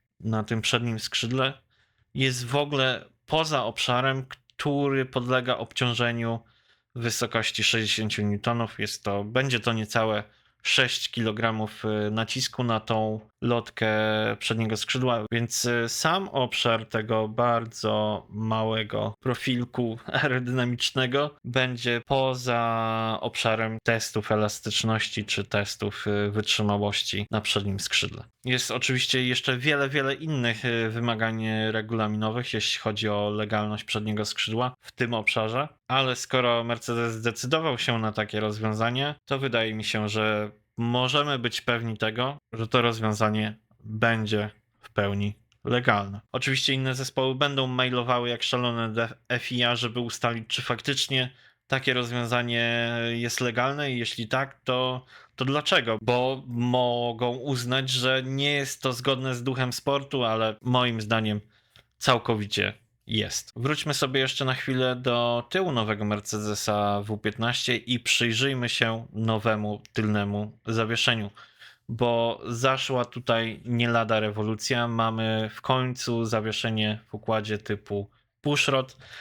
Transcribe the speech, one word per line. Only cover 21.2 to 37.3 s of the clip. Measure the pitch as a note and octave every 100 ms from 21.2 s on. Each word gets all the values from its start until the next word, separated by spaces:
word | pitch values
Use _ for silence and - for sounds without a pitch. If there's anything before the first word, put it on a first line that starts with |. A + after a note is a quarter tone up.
| D3 -
będzie | A#2+ B2+ B2+ B2 A#2+ A#2+ -
poza | C3+ C3 B2+ B2 A#2+ A#2 A2+ A2+ A2+ A2+ A2
obszarem | A#2 - A#2 A2 A2+ A2+
testów | - A2+ - G#2+ -
elastyczności | G#2+ G#2+ - - - A2+ A2 - -
czy | G#2 -
testów, | G2+ G#2 G2+ - G#2 - -
y, | G#2 G#2
wytrzymałości | G#2+ G#2 - G#2+ G2+ G#2 G2+ - G2+ G#2
na | A2
przednim | - G#2+ G2+ G2
skrzydle. | - - - - - _
Jest | B2+ B2+ -
oczywiście | B2 - B2+ - C3 B2+
jeszcze | B2 - B2+
wiele, | C#3+ C#3+ C#3
wiele | D3 C3+
innych, | C3+ D#3+ C#3+ A#2 A2+
y, | B2 A#2 A2+
wymagań | A2+ A#2+ A2+ A2+ A2+ A2 A2 A2
regulaminowych, | A2 G#2+ A2+ G#2+ G#2+ A2 A#2 B2
jeśli | A2 - -
chodzi | A2+ G#2 G#2+
o | G#2 G#2
legalność | G#2 G#2+ G#2+ G#2+ G#2+
przedniego | - A2 G#2+ G#2+
skrzydła | G#2 - - A2 B2+ -
w | -
tym | - A#2+
obszarze, | A#2 G#2 - A2 A#2+ D3+ - -
ale | C3 C3 A#2+
skoro | - C3 B2 A#2
Mercedes | A#2 A#2 - A#2 A#2
zdecydował | A2 A#2